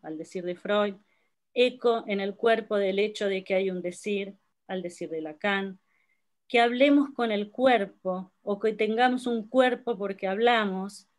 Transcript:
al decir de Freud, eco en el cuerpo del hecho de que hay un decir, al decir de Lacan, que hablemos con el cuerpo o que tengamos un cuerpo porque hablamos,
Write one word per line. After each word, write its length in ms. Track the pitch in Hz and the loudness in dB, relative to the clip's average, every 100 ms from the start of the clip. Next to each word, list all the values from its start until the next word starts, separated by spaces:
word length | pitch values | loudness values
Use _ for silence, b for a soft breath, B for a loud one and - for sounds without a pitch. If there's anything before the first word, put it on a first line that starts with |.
al 160 | 156 156 | -14 -12
decir 260 | 160 190 | -10 -10
de 120 | 175 180 | -8 -8
Freud, 400 | - 208 208 196 _ _ _ _ _ | -2 0 0 -4 _ _ _ _ _
eco 500 | - 247 247 233 226 226 | 0 0 2 0 0 -2
en 120 | 202 | -4
el 160 | 196 196 | -4 -2
cuerpo 420 | 233 220 214 208 | 2 2 0 0
del 200 | 196 196 | 0 0
hecho 300 | 214 214 202 | -2 -2 -4
de 160 | 190 | -4
que 100 | 190 | -2
hay 160 | 190 190 | -2 0
un 120 | 180 | -4
decir, 540 | 175 175 214 202 196 196 _ _ - | -6 -8 -6 -4 -6 -12 _ _ -10
al 140 | 190 | -8
decir 280 | 175 - 160 | -8 -10 -10
de 120 | 160 | -8
Lacan, 580 | 156 151 208 196 196 190 _ _ _ _ _ _ _ | -10 -6 -2 -2 -4 -10 _ _ _ _ _ _ _
que 120 | 240 | 2
hablemos 520 | 233 247 277 285 277 | 2 4 4 4 2
con 200 | - 233 | 0 -2
el 200 | 208 208 | -2 -4
cuerpo 800 | - 262 233 196 - 185 185 185 _ | 0 4 4 0 -8 -6 -6 -8 _
o 180 | - 202 | -6 -2
que 140 | 220 | -2
tengamos 540 | 208 214 220 254 254 247 | 0 0 2 2 2 -2
un 200 | 233 214 | -4 0
cuerpo 500 | 262 254 247 247 208 | 4 4 2 -4 -4
porque 300 | 196 196 190 | -4 -4 -4
hablamos, 800 | 196 240 233 208 185 196 208 _ | 0 2 4 2 -2 -6 -12 _